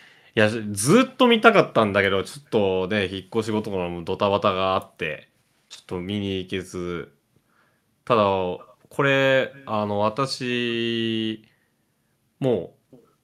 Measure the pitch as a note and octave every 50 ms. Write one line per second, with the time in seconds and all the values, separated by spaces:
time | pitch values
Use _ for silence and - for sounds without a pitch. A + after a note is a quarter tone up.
0 | - - _ _ _ _ _ A2+ G#2+ G#2+ A2+ A#2 G#2+ G#2 G#2 G2 G#2 B2+ F3+ A#3+
1 | C4 B3+ - - C4 A#3+ A#3 A3+ A3+ A#3 G3+ F#3+ D#3 - - C3 A2+ G#2 F#2+ G2+
2 | G2 G2 F#2+ G2 F#2 - - C#3+ - _ - A2+ G2+ F#2+ F#2 F#2 F#2 F#2 G#2 G#2+
3 | G2 F2+ F#2+ F#2+ F2+ - - A2+ G#2+ A2 G#2+ G#2+ G#2+ A2 G2 F#2+ F2+ F2 F2 F2
4 | E2+ E2+ F#2+ E2+ G2+ G2+ G2 G2+ - G#2+ F#2+ F#2 F#2+ F#2+ F#2+ G2 - - _ -
5 | F2+ D#2+ D2 - - _ _ _ _ _ _ _ _ _ - - - - G2 F2+
6 | F2+ F#2 G#2 G#2 G2+ G2 F#2+ F#2+ F#2 F#2 - F#2+ F2 - - F#2 F2+ F2 F2 E2+
7 | C#2 - _ _ _ _ _ _ _ _ _ _ _ _ _ _ _ _ _ _
8 | _ - B2+ A2 G#2 G2 G2 F#2+ F#2 F2+ F2 - - - _ _ _ _ - -
9 | C#3+ C#3 C3+ C3+ C3+ C3+ C3+ C3 B2 - - C#3 C3+ - A2 G#2+ G#2 G#2 G#2 G2+
10 | G#2 G#2+ G#2+ C3+ C#3 C3 - - B2+ B2 B2 A#2+ A#2+ A#2+ A#2 A#2 A#2 A#2 A#2 A#2
11 | A2+ A2+ A2+ A2 A2 A2 A2 A2 - _ _ _ _ _ _ _ _ _ _ _
12 | _ _ _ _ _ _ _ _ C#3 C3 A#2 F#2+ E2 - - _ _ _ - -
13 | _ _ _ _